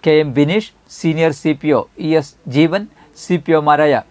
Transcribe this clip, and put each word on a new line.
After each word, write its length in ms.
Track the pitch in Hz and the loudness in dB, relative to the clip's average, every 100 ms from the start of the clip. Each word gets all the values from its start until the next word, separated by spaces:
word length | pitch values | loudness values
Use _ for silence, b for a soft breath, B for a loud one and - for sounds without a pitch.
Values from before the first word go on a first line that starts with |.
| 160 | 2
കെ 80 | 151 | 2
എം 60 | 151 127 | 2 0
ബിനീഷ്, 340 | 147 202 214 _ _ - | 0 0 -4 _ _ -6
സീനിയർ 340 | 165 160 160 147 | -4 0 -2 -2
സി 120 | 160 139 | -4 -4
പി 80 | 151 131 | 0 -2
ഒ 20 | - - 156 | -2 -8 -2
ഇ 20 | 156 | -2
എസ് 160 | 151 _ 180 131 | -2 _ -4 0
ജീവൻ, 260 | 160 185 214 b b - | 0 0 -8 b b -20
സി 120 | - 175 | -4 -4
പി 80 | 147 160 | 0 0
ഒമാരായ 360 | 151 147 151 127 - | 2 2 2 0 -2